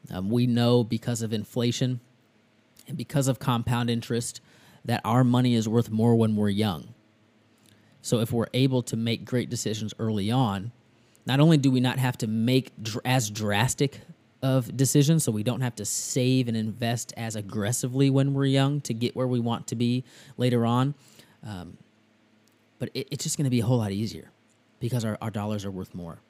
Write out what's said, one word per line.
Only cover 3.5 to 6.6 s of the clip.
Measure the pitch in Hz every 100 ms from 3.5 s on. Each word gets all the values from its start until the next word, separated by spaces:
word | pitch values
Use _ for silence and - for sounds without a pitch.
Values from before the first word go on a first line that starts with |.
| 120 117 120 120
interest | 117 - 120 123 - _ - - - -
that | 120
our | 101 120
money | 127 123 127
is | 117 110
worth | 113 117
more | 110 117 113
when | 113
we're | 107 104
young. | 98